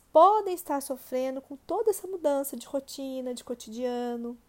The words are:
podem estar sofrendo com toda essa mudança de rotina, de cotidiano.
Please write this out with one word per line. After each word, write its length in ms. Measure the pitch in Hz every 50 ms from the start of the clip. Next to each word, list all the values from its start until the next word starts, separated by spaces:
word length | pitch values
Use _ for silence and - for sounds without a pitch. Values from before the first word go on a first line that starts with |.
| _ _
podem 420 | - 311 339 392 427 427 403 381 359
estar 260 | 339 - - 285 277
sofrendo 580 | 269 - 262 247 - - 254 254 262 262 262 269
com 160 | 269 - 285
toda 340 | - _ - 330 427 453 440
essa 160 | 381 - -
mudança 500 | 370 381 349 311 294 285 277 277 - 277
de 100 | 233 -
rotina, 680 | - - 277 269 - - 277 269 269 262 262 254 254
de 120 | 247 240 -
cotidiano. 920 | - 247 240 - 220 214 233 254 247 247 240 247 240 240 240 233 240 240 233 _